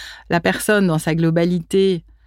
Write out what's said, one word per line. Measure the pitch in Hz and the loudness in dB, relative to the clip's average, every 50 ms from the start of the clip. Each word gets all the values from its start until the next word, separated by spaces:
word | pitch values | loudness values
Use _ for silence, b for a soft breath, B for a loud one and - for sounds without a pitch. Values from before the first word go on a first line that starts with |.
| B B B B B B | B B B B B B
la | 165 170 | -2 0
personne | 170 190 185 - - - 214 208 196 | 0 0 -2 -2 -2 0 2 2 2
dans | 180 160 156 | 2 0 0
sa | - 170 160 | -2 -2 -2
globalité, | 160 165 165 160 170 170 175 180 175 165 - - 196 190 190 185 170 - - - _ _ | 0 0 0 2 2 0 0 0 -2 -4 -2 0 2 2 2 0 -2 -6 -12 -20 _ _